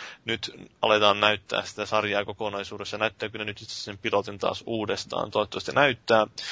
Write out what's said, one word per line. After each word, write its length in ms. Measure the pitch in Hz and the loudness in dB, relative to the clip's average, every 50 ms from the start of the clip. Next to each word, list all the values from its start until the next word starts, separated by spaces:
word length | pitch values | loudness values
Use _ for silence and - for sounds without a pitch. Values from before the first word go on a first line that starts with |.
| - - - - - | -14 -16 -16 -12 -6
nyt 260 | 113 113 113 - - - - - - _ _ - | -6 -6 -4 -6 -10 -12 -14 -18 -20 _ _ 2
aletaan 380 | 110 107 107 107 104 101 104 | 4 6 6 6 6 6 6
näyttää 440 | 104 107 107 101 - - - - 104 | 4 2 2 0 -2 -4 -4 -4 -4
sitä 220 | - - - 104 | -6 -6 -8 -4
sarjaa 380 | 98 - 107 107 104 101 101 101 | -2 0 0 0 0 0 -2 -2
kokonaisuudessa. 720 | 101 104 - 113 104 101 101 98 - 107 101 101 - - 104 | -4 -6 -6 -6 -6 -4 -6 -8 -8 -10 -10 -10 -8 -4 -2
Näyttää 300 | 107 110 - - 107 107 | -2 -2 -2 -4 -8 -8
kyllä 160 | 104 110 107 | -6 -8 -8
nyt 180 | 107 101 - 113 | -8 -10 -10 -12
itse 120 | - - | -14 -12
sen 240 | - - - 101 95 | -12 -10 -10 -10 -8
pilotin 400 | - 120 101 101 98 - 101 101 | -4 0 0 0 0 -2 -4 -4
taas 240 | - - - - - | -2 -2 -2 -4 -6
uudestaan, 640 | - 117 110 107 101 101 98 - - - - 87 107 | -6 -4 -4 -2 -2 -4 -4 -6 -6 -4 -4 -4 0
toivottavasti 420 | - 107 104 - - 120 - - - | 0 0 0 0 -2 -8 -6 -2 2
näyttää. 540 | 135 143 143 127 - _ - 117 110 107 107 _ - - - | 4 4 4 2 0 _ 4 6 6 4 4 _ -10 -10 -10